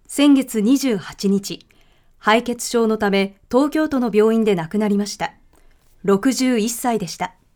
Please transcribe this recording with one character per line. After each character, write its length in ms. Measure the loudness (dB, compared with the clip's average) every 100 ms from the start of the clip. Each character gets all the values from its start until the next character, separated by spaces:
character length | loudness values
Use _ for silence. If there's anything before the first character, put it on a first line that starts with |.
| -8
先 280 | 2 4
月 260 | 4 2 0
二 180 | 2 2
十 180 | 0 -4
八 320 | -6 -6 -2
日、 380 | -2 -2 -12 _ _ _ _ _ _
敗 240 | 0 0
血 260 | 0 -6 -4
症 200 | 0 0
の 80 | 0
た 140 | 0
め 260 | 0 -2 -6 -2
東 200 | 0 0
京 180 | 0 -2
都 120 | -2
の 100 | 0
病 220 | 2 2
院 80 | 2
で 120 | 0
亡 140 | 0 -2
く 100 | -2
な 100 | 0
り 100 | -2
ま 80 | -4
し 100 | -6
た。 180 | -10 -10 _ _ _ _ _ _
六 300 | 0 0 0
十 260 | 0 0 0
一 120 | -2
歳 280 | -4 -4 -2
で 80 | -4
し 100 | -8
た。 180 | -10 _ _